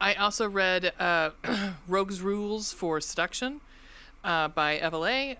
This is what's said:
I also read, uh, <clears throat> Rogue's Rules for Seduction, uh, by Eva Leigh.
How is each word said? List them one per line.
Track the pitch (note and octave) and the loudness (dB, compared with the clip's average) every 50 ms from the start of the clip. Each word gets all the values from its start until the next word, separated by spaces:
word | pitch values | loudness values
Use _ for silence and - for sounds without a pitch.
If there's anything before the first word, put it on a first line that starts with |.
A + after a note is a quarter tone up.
I | F#3+ G3 - | 0 0 2
also | - G3+ G#3 G3+ - A3+ G#3 | 2 2 0 2 0 -2 0
read, | G3 G3 F#3+ F#3 F#3 F3+ F#3 F3+ - - | 2 2 2 4 4 2 2 0 0 2
uh, | F#3 F3 E3+ E3 D#3+ D#3 - - - | 2 4 4 4 2 2 -2 -4 -4
<clears throat> | - A#3+ G3+ G3+ G3 F3+ C#3+ - F3 | -2 -2 -2 -2 -4 -6 -8 -4 0
Rogue's | F#3 G3 G3 G3 G3+ F3+ | 2 2 2 0 -2 -4
Rules | F#3 G3 G3+ G#3 G#3 G3+ G#3+ G#3+ G#3 - - | -2 -2 -2 -2 -2 -4 -4 -4 -4 -6 -4
for | - A3 E3 D#3 D3+ | -2 -2 -2 0 -2
Seduction, | - - - - E3+ F3+ - - B3 C4 C#4+ D4 - - - - - - - - - - - - - | -2 -2 0 0 -2 0 -2 -4 -4 -4 -6 -8 -14 -20 -20 -20 -20 -20 -20 -20 -20 -20 -20 -8 -2
uh, | F#3 E3+ D#3+ D#3 D3+ | 0 2 2 2 0
by | D#3+ E3 D3+ D3 D3+ D3+ E3 | 0 0 2 2 2 0 0
Eva | D#3+ E3 D#3+ | -2 0 0
Leigh. | D#3+ G3+ B3+ C4 C#4 C#4 B3+ | 0 0 0 0 -2 -4 -6